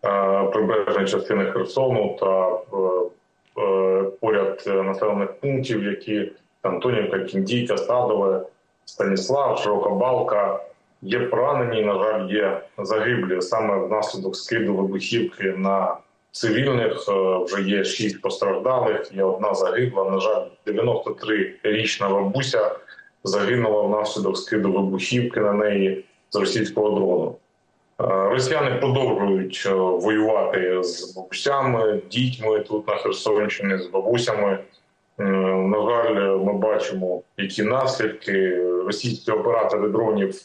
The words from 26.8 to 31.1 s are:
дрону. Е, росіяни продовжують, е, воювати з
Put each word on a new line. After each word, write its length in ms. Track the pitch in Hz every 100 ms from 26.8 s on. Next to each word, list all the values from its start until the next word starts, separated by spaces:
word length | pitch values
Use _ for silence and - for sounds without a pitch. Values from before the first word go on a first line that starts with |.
| 104
дрону. 460 | 98 95 90 - - _ _ _ _ _ _
Е, 280 | 90 95 98
росіяни 400 | 127 127 156 139
продовжують, 920 | 120 139 127 127 - 101 95 95 - 101
е, 80 |
воювати 1080 | 95 92 90 98 107 107 107 87 95 92 92
з 340 | 90 87 -